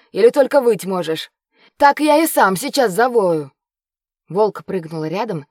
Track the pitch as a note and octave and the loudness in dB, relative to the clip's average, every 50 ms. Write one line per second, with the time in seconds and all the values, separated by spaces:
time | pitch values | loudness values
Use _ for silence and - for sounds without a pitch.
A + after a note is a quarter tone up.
0 | _ _ _ F#3 G#3+ A#3 - D4 C4+ B3 - C#4+ B3 A#3+ G#3+ E3 E3+ F#3+ F#3+ F3+ | _ _ _ 2 2 2 4 4 0 2 2 0 2 2 -2 -2 -4 -6 -6 -6
1 | E3 D#3 D#3+ D#3 - - _ _ _ _ _ _ _ _ _ - C#4+ C#4+ C#4 - | -4 -4 -6 -8 -8 -14 _ _ _ _ _ _ _ _ _ 2 2 2 4 4
2 | D4 D4+ D4 D4+ E4 D#4 - D4 A3+ F#3+ F#3+ E3+ B3+ C#4+ - C#4+ B3 G#3 E3+ G3 | 2 2 4 4 2 2 2 2 2 2 2 -2 -6 -6 -2 0 0 0 2 0
3 | A#3+ B3 A#3+ A3+ G3 F3+ E3 D#3 C#3+ C3+ _ _ _ _ _ _ _ _ _ _ | 0 2 2 0 0 0 0 -2 -4 -8 _ _ _ _ _ _ _ _ _ _
4 | _ _ _ _ _ _ D#3 G3 A3 G3+ - - - - F#3+ F#3+ D#3+ D#3 E3 D#3+ | _ _ _ _ _ _ -2 0 0 0 -2 -6 -12 -8 -8 -8 -8 -8 -10 -8
5 | D#3 D#3 E3 G3 B3 C4+ - D3+ C3 _ | -8 -6 -4 -6 -6 -6 -6 -10 -10 _